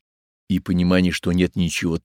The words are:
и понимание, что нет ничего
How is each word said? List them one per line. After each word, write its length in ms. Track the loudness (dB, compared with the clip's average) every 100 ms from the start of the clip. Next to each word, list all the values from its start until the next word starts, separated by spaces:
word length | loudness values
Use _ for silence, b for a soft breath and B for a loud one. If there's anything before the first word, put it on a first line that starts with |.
| _ _ _ _ _
и 120 | -4
понимание, 520 | 0 0 2 2 2
что 200 | -2 -2
нет 240 | 0 0 0
ничего 440 | -2 -2 -4 -4